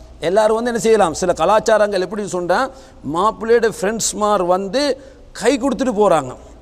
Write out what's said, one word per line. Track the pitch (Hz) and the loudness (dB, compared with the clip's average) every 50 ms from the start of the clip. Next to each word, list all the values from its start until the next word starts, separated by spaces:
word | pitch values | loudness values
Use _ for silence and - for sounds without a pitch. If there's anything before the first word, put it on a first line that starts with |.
| - - - - | -20 -20 -12 -6
எல்லாரும் | 147 165 185 220 214 214 220 | -4 0 2 2 2 2 2
வந்து | 226 240 240 | 0 -2 -4
என்ன | 233 214 | -4 0
செய்யலாம்? | 165 226 220 208 190 160 139 | 2 2 4 4 4 2 0
சில | - 190 175 165 | -2 -2 -2 0
கலாச்சாரங்கள் | 151 160 185 214 220 214 233 220 208 208 208 202 185 | 0 2 2 2 2 2 2 2 2 2 0 0 -2
எப்படி | 180 170 214 208 208 | -4 -4 -6 -8 -8
சொன்னா, | 165 180 180 175 165 180 226 269 - - - - - - - - 127 156 | -6 -6 -4 -2 -2 0 0 -2 -4 -8 -12 -20 -20 -20 -14 -10 -6 -2
மாப்பிள்ளையோட | 170 196 220 - - 214 226 233 240 220 214 151 - | 0 0 0 -2 -2 0 2 2 2 2 0 -2 -2
ஃப்ரெண்ட்ஸ்மார் | 180 202 226 208 - - 185 202 214 208 208 190 180 | -4 -4 -2 -4 -4 -6 -4 -2 0 0 0 2 2
வந்து | 170 180 190 196 190 185 269 294 285 - - - - - - - - | 2 0 0 -2 -2 -2 -2 -2 -2 -2 -4 -10 -18 -20 -20 -20 -20
கை | - - 202 240 285 226 | -10 -2 0 0 0 2
கொடுத்துட்டு | 254 277 202 180 269 262 202 202 | 0 -2 -2 -2 -2 -2 0 2
போறாங்க. | 208 190 170 151 131 123 117 - - - - - | 2 4 2 2 0 -4 -10 -16 -18 -20 -20 -20